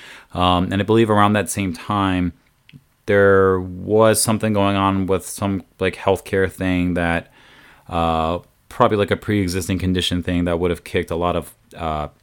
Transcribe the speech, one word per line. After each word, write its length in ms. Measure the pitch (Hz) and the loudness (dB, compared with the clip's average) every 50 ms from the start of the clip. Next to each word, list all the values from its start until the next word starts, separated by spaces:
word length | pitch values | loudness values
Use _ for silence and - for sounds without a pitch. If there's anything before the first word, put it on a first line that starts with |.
| - - - - - _ - | -20 -20 -20 -20 -20 _ -4
um, 400 | 87 90 90 90 90 92 98 98 | 0 2 2 2 2 0 0 -2
and 80 | 98 | -2
I 40 | 101 | 0
believe 260 | 98 110 113 113 107 | 2 4 4 4 4
around 240 | 107 104 101 104 107 | 4 4 4 4 2
that 160 | 104 98 - | 2 0 -2
same 240 | - 104 98 92 82 | -4 -4 -4 -4 -6
time, 580 | - - - 107 101 98 95 92 90 90 87 - _ _ _ _ _ _ _ - - _ _ _ _ _ | -6 -6 -4 -2 0 0 0 0 0 0 -2 -4 _ _ _ _ _ _ _ -20 -20 _ _ _ _ _
there 560 | - 104 101 101 98 98 95 95 95 95 92 | 0 2 4 6 6 6 6 4 4 2 0
was 640 | 92 90 90 92 92 95 104 107 113 110 107 - - | -2 -6 -8 -10 -4 0 2 4 4 4 4 2 0
something 320 | 120 110 104 - 110 107 | 0 0 0 0 0 0
going 220 | 101 98 101 101 | 0 0 0 2
on 300 | 98 98 98 98 98 95 | 2 2 2 0 0 0
with 200 | 90 95 90 - | 0 -2 -2 -4
some, 360 | - - - 107 98 98 92 - _ _ - | -8 -8 -6 -4 -4 -4 -4 -6 _ _ -4
like, 180 | 92 92 85 | -4 -4 -4
healthcare 540 | - - 98 95 - - - - 98 95 90 | -2 0 0 0 0 -2 -2 -2 0 0 -2
thing 440 | - - 95 92 90 90 90 90 85 | -2 -4 -4 -2 0 0 0 0 0
that, 360 | 87 85 85 82 82 - - _ _ _ _ - - - - - _ _ - | 0 0 0 -2 -2 -4 -8 _ _ _ _ -20 -20 -20 -20 -20 _ _ -6
uh, 480 | 87 85 82 82 80 80 80 80 87 87 - _ _ _ _ - | -4 -2 0 0 0 0 -2 -2 -4 -6 -8 _ _ _ _ -10
probably, 260 | - - 87 - 107 | -2 0 2 2 2
like, 140 | 101 101 - | 2 0 0
a 60 | 104 | -2
pre-existing 640 | - - - 107 104 98 87 87 95 90 - 95 85 | -2 -2 -2 -2 0 0 -2 -2 -4 -4 -2 -4 -2
condition 440 | 95 92 90 90 87 - 87 90 87 | 0 0 0 0 -2 -2 -4 -4 -4
thing 220 | - 87 87 87 | -2 -2 -2 0
that 140 | 87 85 85 | 0 0 0
would 120 | 90 87 | 0 -2
have 140 | 85 - - | -2 -4 -6
kicked 260 | - - 92 85 - | -6 -4 -4 -4 -4
a 60 | 85 | -4
lot 200 | 82 87 87 85 | -2 -2 -2 -2
of, 160 | 85 80 - - _ _ _ - | -2 -6 -8 -12 _ _ _ -14
uh, 320 | - 82 80 78 76 76 73 - _ | -10 -8 -6 -4 -6 -6 -8 -12 _